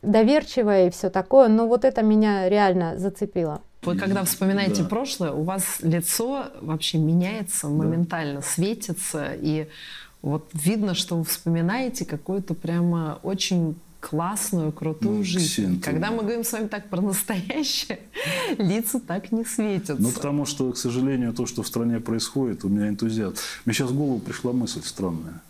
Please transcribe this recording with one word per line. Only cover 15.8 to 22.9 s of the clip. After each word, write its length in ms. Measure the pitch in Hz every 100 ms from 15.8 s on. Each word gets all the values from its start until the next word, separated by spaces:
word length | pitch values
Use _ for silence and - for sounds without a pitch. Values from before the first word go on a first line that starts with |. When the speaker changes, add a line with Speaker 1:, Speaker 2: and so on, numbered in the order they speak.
Speaker 2:
Когда 280 | - 151 202
мы 120 | 226
говорим 200 | 214 233
с 80 | 226
вами 140 | 220 214
так 220 | 208 202
про 100 | 180
настоящее, 1000 | 196 196 - 196 - 269 285 - - 208 - 415 571
<laughs> 280 | 539 494 302
лица 420 | 190 208 226 254
так 320 | - 180 -
не 140 | 226 226
светятся. 560 | - 214 190 - 143
Speaker 3:
Ну, 80 | 113
потому 360 | 123 143 147 139
что, 240 | - 131
к 60 | 123
сожалению, 540 | 127 120 131 131 120
то, 120 | 113 120
что 160 | -
в 60 | 104
стране 320 | 117 117 117
происходит, 680 | 117 113 - 139 127 92 95
у 40 |
меня 180 | 101
энтузиазм. 480 | 104